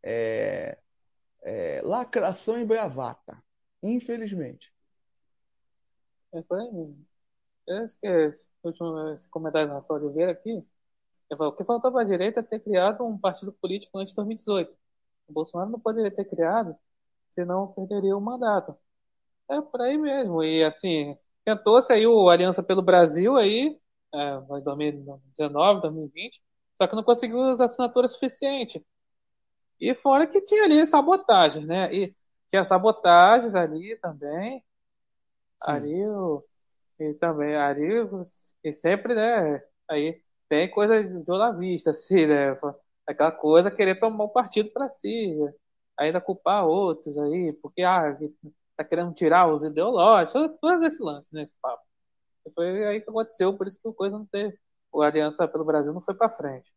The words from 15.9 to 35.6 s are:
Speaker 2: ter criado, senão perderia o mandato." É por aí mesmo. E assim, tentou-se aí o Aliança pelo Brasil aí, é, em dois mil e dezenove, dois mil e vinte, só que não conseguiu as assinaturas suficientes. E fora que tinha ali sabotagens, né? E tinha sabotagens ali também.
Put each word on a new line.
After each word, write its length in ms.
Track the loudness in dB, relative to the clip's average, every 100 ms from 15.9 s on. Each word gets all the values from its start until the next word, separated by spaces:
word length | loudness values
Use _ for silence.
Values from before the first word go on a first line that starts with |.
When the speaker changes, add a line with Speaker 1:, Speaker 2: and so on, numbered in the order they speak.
| -2 -4
Speaker 2:
ter 140 | -4
criado, 500 | -8 -2 0 0 -4 -10 _ _ _ _ _
senão 420 | -8 -4 -4 -6
perderia 440 | -10 -8 -4 -2 -2
o 40 |
mandato." 560 | -4 -4 0 0 -2 -18 _ _ _ _ _ _ _
É 100 | -6
por 220 | -6 -4
aí 160 | -2 -2
mesmo. 440 | -2 -2 -2 -2
E 220 | 0 2
assim, 520 | 2 0 -4 -4 -4 -10 _ _
tentou-se 480 | -4 0 6 6 6
aí 140 | 4 6
o 240 | 8 8
Aliança 320 | 8 4 0
pelo 180 | 0 0
Brasil 560 | 6 6 6 4 2 4
aí, 420 | 4 2 -2 -4 _ _ _
é, 200 | -8 -6
em 280 | -8 -10 -8
dois 140 | -6 -4
mil 100 | -4
e 440 | -6 -14 -20 _ -8
dezenove, 460 | -4 2 2 2
dois 100 | -2
mil 140 | -8 -12
e 20 |
vinte, 340 | -14 -16 _ _ _ _ _
só 60 | -2
que 80 | 0
não 80 |
conseguiu 360 | 2 2 2 0
as 180 | 0 2
assinaturas 520 | 0 0 -2 0 0
suficientes. 680 | -2 -6 -4 -4 -4 -8 -12 _ _ _ _ _ _ _ _ _ _
E 140 | -4
fora 320 | -2 4 4 4
que 140 | 0
tinha 240 | 2 2
ali 220 | 6 6 6
sabotagens, 800 | 4 4 2 6 6 6 2 -4
né? 260 | -4 -2
E 220 | -2 -4 _ _ _ _
tinha 160 | -2
sabotagens 880 | 2 2 2 2 6 8 10 8 4
ali 420 | -2 -2 -4 -10 -10
também. 640 | -10 -10 -8 -8 -8 -12 _ _ _ _ _ _ _ _ _ _